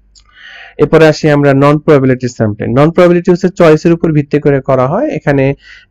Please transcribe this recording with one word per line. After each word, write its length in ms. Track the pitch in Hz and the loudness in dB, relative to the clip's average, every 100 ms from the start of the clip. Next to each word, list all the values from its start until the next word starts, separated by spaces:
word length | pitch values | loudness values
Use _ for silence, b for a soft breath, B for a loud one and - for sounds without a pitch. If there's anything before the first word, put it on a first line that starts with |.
| _ _ _ B B B B B | _ _ _ B B B B B
এরপরে 300 | 147 160 160 | 0 2 2
আসি 220 | 147 156 | 0 0
আমরা 240 | 147 143 | 0 2
নন 240 | 139 143 151 | 2 2 0
প্রবাবিলিটি 500 | 151 147 131 127 123 | 2 2 2 -2 -6
স্যাম্পলিং। 460 | - 110 104 104 | -4 -6 -4 -4
নন 180 | 120 151 | 0 0
প্রবাবিলিটি 400 | 165 180 175 175 | 2 2 2 0
হচ্ছে 180 | 175 185 | -2 -2
চয়েসের 440 | - 170 156 170 | 0 2 2 0
উপর 180 | 170 170 | -2 -2
ভিত্তি 280 | 151 143 147 | -4 -2 -2
করে 220 | 147 139 | -2 -2
করা 260 | 131 131 127 | -2 -2 -2
হয়, 220 | 185 302 | -4 -6
এখানে, 440 | 156 - 139 135 139 B B B | -6 -4 -2 -2 -4 B B B